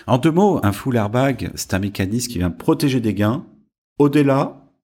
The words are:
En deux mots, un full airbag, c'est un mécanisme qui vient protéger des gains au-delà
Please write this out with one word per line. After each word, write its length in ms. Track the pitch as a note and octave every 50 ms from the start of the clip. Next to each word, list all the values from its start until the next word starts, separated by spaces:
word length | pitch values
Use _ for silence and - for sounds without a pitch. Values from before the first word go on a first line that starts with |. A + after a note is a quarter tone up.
| -
En 120 | - A#2+ B2+
deux 140 | A#2 D#3+ D#3
mots, 280 | F3 G#3 G3+ E3+ A2 -
un 80 | G2+ G2
full 240 | - - C3+ B2
airbag, 540 | A#2 G#2 G#2 A2 B2 C3+ C#3 C3 G#2+ F2+ F2 -
c'est 180 | - - - -
un 60 | F#2
mécanisme 520 | G2 G2+ G2+ - G2 F#2+ A2 B2 A#2+ -
qui 60 | -
vient 140 | E2+ F2+ F2
protéger 500 | E2+ - - - D#3+ - D3 C#3+ B2+ C3
des 140 | A2 A2 G2
gains 320 | F#2+ G#2 G#2+ A#2+ E3 - - - _ _ _ _ _ _ _ _ -
au-delà 680 | C#3+ C#3+ C#3 D3+ C#3+ C#3 C3+ C#3 C#3+ C3+ - - - _ _ _